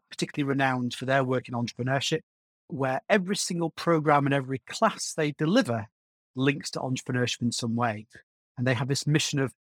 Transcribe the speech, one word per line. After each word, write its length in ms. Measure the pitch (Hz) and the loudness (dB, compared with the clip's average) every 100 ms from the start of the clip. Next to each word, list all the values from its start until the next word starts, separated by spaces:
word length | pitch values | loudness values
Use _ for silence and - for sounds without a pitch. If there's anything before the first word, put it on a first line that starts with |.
| - | -10
particularly 380 | - - - 139 | -6 -4 -2 0
renowned 460 | 135 135 127 123 | 2 2 0 -2
for 100 | - | -4
their 200 | 127 135 | 2 2
work 240 | 131 127 123 | 2 0 -2
in 60 | |
entrepreneurship, 640 | 123 117 - 123 139 - 160 - _ _ _ - | -4 -4 -4 -2 0 0 -2 -4 _ _ _ -10
where 320 | 156 135 131 - | -4 -2 -2 2
every 260 | 208 180 202 | 2 2 -4
single 340 | - 175 165 | -4 -2 -4
program 560 | - - 165 151 147 139 | -2 2 2 4 4 4
and 80 | |
every 260 | 139 131 135 - | 0 0 -6 -8
class 460 | - 220 - - | 0 0 0 -6
they 180 | - 151 | -2 -2
deliver 540 | 147 156 226 131 117 110 _ _ _ _ | 0 2 4 2 -2 -6 _ _ _ _
links 360 | 127 135 139 - | 0 0 0 -4
to 80 | - | -6
entrepreneurship 640 | 131 127 - 123 123 - | -4 -4 -2 -2 -2 0
in 100 | 120 | -2
some 240 | - 120 113 | -2 -2 0
way. 300 | 120 104 110 - _ _ _ - | 0 -2 -10 -20 _ _ _ -2
And 100 | 127 | 0
they 80 | |
have 140 | 120 127 | 0 0
this 180 | 139 147 | 0 2
mission 320 | 147 - 147 | 2 2 0
of 140 | 135 - | -2 -4